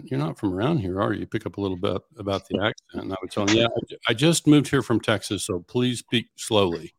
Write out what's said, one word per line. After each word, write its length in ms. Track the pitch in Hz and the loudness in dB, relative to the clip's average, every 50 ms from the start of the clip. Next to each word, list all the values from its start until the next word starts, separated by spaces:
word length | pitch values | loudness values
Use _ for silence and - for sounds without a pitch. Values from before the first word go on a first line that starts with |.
| 143 | -4
you're 140 | - 131 135 | -4 -4 -4
not 200 | 147 160 143 - | -2 -4 -6 -4
from 160 | - 98 90 | -4 -2 -2
around 240 | 92 104 143 180 143 | 0 0 0 0 0
here, 220 | 95 90 92 95 | 0 -2 0 0
are 120 | 107 117 104 | 0 0 0
you?" 140 | 92 92 | -2 -4
Pick 200 | - - 110 - | -6 -6 -6 -6
up 100 | 95 87 | -6 -6
a 40 | 101 | -4
little 160 | 101 95 92 | -4 -4 -4
bit 240 | 87 95 101 92 98 - _ _ - | -2 -2 -2 -2 -4 -6 _ _ -10
about 280 | 101 98 98 92 - - | -4 -2 -2 -2 -4 -4
the 100 | - 92 | -4 -2
accent. 440 | 101 113 - - _ _ - 110 - | -2 -2 -2 -4 _ _ -10 -10 -8
And 80 | - 95 | -6 -8
I 40 | 95 | -8
would 100 | 92 90 | -8 -6
tell 160 | - 110 101 | -4 -2 0
them, 100 | 98 107 | 2 4
"Yeah, 100 | 113 117 | 4 2
I 140 | 113 - 117 - - | 2 0 -4 -6 -6
ju-, 80 | - - - 117 | -12 -6 -2 -2
I 60 | 117 | 0
just 320 | 110 143 170 160 - - | 2 4 2 2 4 6
moved 220 | 151 147 147 127 - | 6 6 6 6 4
here 140 | 139 135 120 | 0 0 0
from 180 | - 120 104 | 2 0 0
Texas, 440 | - - 110 98 - - 104 90 - | 2 2 0 0 0 -4 -6 -6 -4
so 160 | - 95 87 | -4 -6 -6
please 380 | - _ - 123 123 127 120 110 | -6 _ -2 0 0 0 -2 -4
speak 280 | - - 123 117 113 _ _ | -6 -2 -2 -2 -2 _ _
slowly," 580 | - - - 117 104 98 90 82 80 80 - _ | -14 -6 2 4 4 4 4 2 -2 -8 -12 _